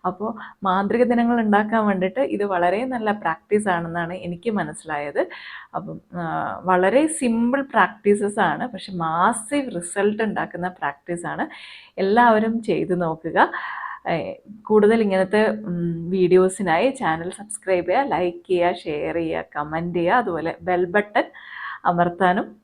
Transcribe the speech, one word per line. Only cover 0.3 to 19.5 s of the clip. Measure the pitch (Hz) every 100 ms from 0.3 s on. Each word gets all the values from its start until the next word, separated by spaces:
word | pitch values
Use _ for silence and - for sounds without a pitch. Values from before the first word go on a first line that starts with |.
| 220 - -
മാന്ത്രിക | 196 185 196 220
ദിനങ്ങൾ | 240 240 233 240
ഉണ്ടാക്കാൻ | 214 202 214 220 208
വേണ്ടിയിട്ട് | 190 185 185
ഇത് | 277 202
വളരെ | 202 180 175 190
നല്ല | 262 247 214
പ്രാക്ടീസ് | 208 170 160 _ 208 208
ആണെന്നാണ് | 175 170 170 170
എനിക്ക് | 185 175 170 233
മനസ്സിലായത്. | 214 156 156 160 147 147 190 359 - - - -
അപ്പം, | - 160 160 _ 175
ആ, | 165 156 - 98
വളരെ | 185 185 185 233 311
സിമ്പിൾ | 320 247 226 240 269
പ്രാക്ടീസസ് | 277 226 185 - 202 202 202 208
ആണ്, | 185 175 254
പക്ഷെ | 190 -
മാസീവ് | 185 165 165 190 240 - 285 262
റിസൾട്ട് | 180 170 202 202 214
ഉണ്ടാക്കുന്ന | 220 180 160 175 180
പ്രാക്ടീസ് | 180 151 147 - 170 165
ആണ്. | 151 311 - - - - -
എല്ലാവരും | 196 220 240 214 220 226
ചെയ്ത് | 220 156 165 180
നോക്കുക. | 170 160 165 165 311 - - - - - -
ഏ, | 170 185 - - -
കൂടുതൽ | - 214 208 226
ഇങ്ങനത്തെ, | 208 190 185 208 220
ഉം, | 214 214 175 170 170 170
വീഡിയോസിനായി | 185 180 185 185 185 190 165 240
ചാനൽ | 269 185 160 170
സബ്സ്ക്രൈബ് | 190 208 - - 185 175
ചെയ്യുക, | 220 277
ലൈക്ക് | 165 180 175 -
ചെയ്യുക, | 185 175 180
ഷെയർ | 185 147 160
ചെയ്യുക, | 160 165 165 165